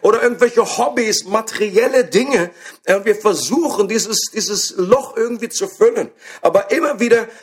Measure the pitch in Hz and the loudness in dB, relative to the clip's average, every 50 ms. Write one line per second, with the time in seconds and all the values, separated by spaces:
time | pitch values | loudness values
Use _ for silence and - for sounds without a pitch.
0 | - 202 220 233 240 240 240 175 240 240 - 233 202 - - 226 247 - 247 247 | 2 2 4 4 2 0 2 2 0 2 2 0 0 0 -2 -2 -2 -2 0 -2
1 | 226 214 196 - - 185 202 220 220 - - - 214 208 185 214 247 269 269 254 | -2 -2 -2 -4 -4 -2 -4 -4 -4 -6 -4 -4 -4 0 2 2 2 4 2 2
2 | 247 170 160 208 262 285 262 185 175 175 - - - - - _ _ - 190 202 | 0 2 0 0 2 2 0 0 0 -2 -6 -14 -20 -20 -20 _ _ 0 0 2
3 | 202 220 202 - - 214 175 - 123 139 240 339 320 - - 208 202 185 220 220 | 2 0 0 2 2 0 0 0 -2 -2 -2 0 0 0 -2 -2 -2 0 -2 -2
4 | 175 220 214 - - - - 214 - 196 208 175 - - - 190 180 185 247 277 | -2 -2 -4 -4 -4 -4 -6 -6 -6 -4 -4 -4 -6 -6 -4 -4 2 2 2 2
5 | 254 - - 226 226 233 240 220 233 220 - - 196 190 - - 220 233 233 226 | 2 -4 -4 -4 -4 -4 -4 -6 -8 -8 -6 -6 -6 -6 0 2 2 2 2 0
6 | 135 - - _ - - - - - - - 196 196 - 247 330 330 294 269 196 | -4 -6 -10 _ -20 -20 -10 -2 0 2 2 2 2 2 0 0 0 -2 -2 -2
7 | 240 233 233 233 208 - - - | 2 2 2 2 2 -4 -12 -20